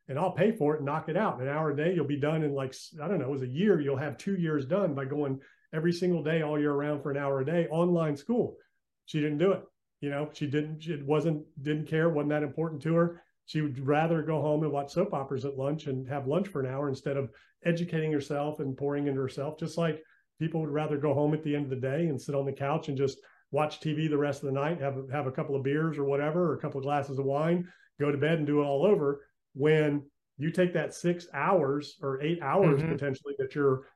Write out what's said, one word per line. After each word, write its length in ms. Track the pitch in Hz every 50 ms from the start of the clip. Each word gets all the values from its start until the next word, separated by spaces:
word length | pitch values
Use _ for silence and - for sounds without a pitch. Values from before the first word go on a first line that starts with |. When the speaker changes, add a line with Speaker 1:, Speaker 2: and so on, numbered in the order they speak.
| _ -
Speaker 1:
and 100 | 131 147
I'll 140 | 185 180
pay 200 | - 156 185 226
for 200 | 220 - 147 147
it 60 | 156 143
and 80 | 139
knock 240 | 143 151 156 - -
it 80 | 156 190
out. 200 | 220 180 123 123
An 60 | 127 139
hour 240 | 143 156 160 151
a 40 | 139
day, 160 | 143 151 175
you'll 140 | 190 170 143
be 100 | 135 147
done 280 | 135 143 151 160 160 156
in, 100 | 143 139
like, 160 | 135 135 131
s-, 240 | - - - - - 151
I 60 | 143 180
don't 100 | 202 156
know, 80 | 127
it 40 | 131
was 120 | 143 131
a 40 | 131
year. 320 | 123 127 156 202 214 185 156
You'll 180 | 143 139 139
have 200 | 127 151 143 120
two 200 | - - 196 196
years 280 | 180 165 156 156 147 127
done 300 | 127 180 202 196 165 135
by 100 | 139 139
going 340 | 131 143 147 147 135 135 135 - - _ _ _ _ 156
every 180 | 160 156 175
single 300 | 170 175 185 180 175 160
day, 180 | 143 156 165 165
all 180 | 156 147 151 151
year 140 | 147 147
round 300 | 143 139 147 147 147 139
for 80 | - 147
an 80 | 139 143
hour 220 | 143 139 139 135
a 40 | 131
day, 220 | 147 170 175 165
online 500 | - 156 165 175 180 175 165 160 156 143
school." 400 | - - - 240 233 147 - - - _ _ _ _ _ _ _ _ _
She 160 | - - 151
didn't 180 | 147 151 147 147
do 140 | 175 196
it. 120 | 185 185 - - _ _ _ _ _ _
You 80 | 147 143
know, 220 | 143 143 151 -
she 140 | - - 151
didn't, 400 | 139 131 151 151 156 160 156 156
it 180 | 160 156 143 139
wasn't, 400 | 139 156 151 156 165 151 147 - - _ 143
didn't 280 | 135 151 156 156 151 -
care, 200 | 156 160 160 170
wasn't 220 | 156 147 147 147
that 120 | 151 151
important 380 | 151 139 117 160 160 165 160 131
to 120 | - 160 165
her. 280 | 170 170 170 170 - - _ _ _ _
She 160 | - - 156
would 180 | 151 147 123 135 135
rather 360 | 139 147 151 160 165 170 165
go 180 | 147 160 160 147
home 220 | 139 151 151 156
and 100 | 160 147
watch 200 | 139 143 139 -
soap 200 | - 170 202 -
operas 320 | - 139 135 - 139 120 131
at 140 | 139 135 131
lunch 300 | 135 139 156 156 - 143
and 200 | 131 131 131 123
have 180 | 143 139 131
lunch 220 | 131 151 185 196 -
for 120 | - 143
an 120 | 131 127
hour 160 | 131 139 147 139
instead 280 | 131 135 - 151 139
of 140 | 139 127 - - - - _ _ _ -
educating 480 | 175 165 165 175 170 165 160 156 156
herself 480 | 151 139 139 - 147 143 143 151 147 -
and 160 | 143 135 135
pouring 320 | - 143 143 143 143 143 143
into 120 | 135 135
herself, 380 | 135 127 - 139 139 156 - -
just 200 | 170 151 - 170
like 220 | 170 160 151 156 - _ _ _ _ _ _ -
people 220 | 160 160 165 160
would 100 | 160 143
rather 280 | 139 151 156 143 147 139
go 160 | 143 151 139
home 180 | 147 147 147 156
at 80 | 151
the 140 | - 147 147
end 80 | 147 143
of 60 | 131
the 60 | 131
day 300 | 120 127 135 139 165 175
and 140 | 165 139 -
sit 140 | - 151 139
on 100 | 139 139
the 80 | 139
couch 360 | 135 - 139 139 156 160 - 160
and 80 | 139
just 220 | 131 139 131 - - - - _ _ _ _
watch 300 | 139 143 151 151 - -
T 120 | - 156 147
V 120 | 151 160
the 120 | 156 147 143
rest 240 | 147 143 135 -
of 40 | 151
the 140 | 139 135 139
night, 200 | 143 156 180 143
have, 160 | 139 139 131 135 135 131
have 160 | 135 147 131
a 60 | 131
couple 240 | 127 160 147 143 139
of 60 | 135 127
beers 340 | 139 147 151 160 160 147 143
or 60 | 139
whatever, 460 | 139 139 139 147 151 156 180 180 160
or 40 | 131
a 60 | -
couple 180 | - 147 143 135
of 60 | 127
glasses 340 | 143 147 143 135 143 135 135
of 60 | 135
wine, 420 | 135 135 147 156 165 175 180 175 - - - _ _ _ -
go 140 | 143 147
to 60 | 147 131
bed 200 | 143 160 165 156
and 80 | 147
do 140 | 143 147 147
it 40 | 143
all 200 | 143 139 135 165
over. 420 | 208 202 165 147 139 143 - - _ _ _ _ _ -
When 480 | 131 143 156 156 156 151 147 143 143 139 - _ _ _ _ _ -
you 120 | 143 165
take 240 | 170 185 180 175 175
that 200 | 160 147 - -
six 320 | - - 175 175 175 - -
hours 640 | - 139 147 180 202 170 139 135 139 147 147 - - -
or 180 | 143 135 135 135
eight 180 | 147 156 170 170
hours 400 | 143 135 156 190 196 156 139 139
Speaker 2:
Mm-hmm. 100 | 160 160
Speaker 1:
potentially 420 | - 139 143 143 131 - - 143 143 139
that 160 | 131 131 -
you're, 300 | 151 143 139 135 131 - - _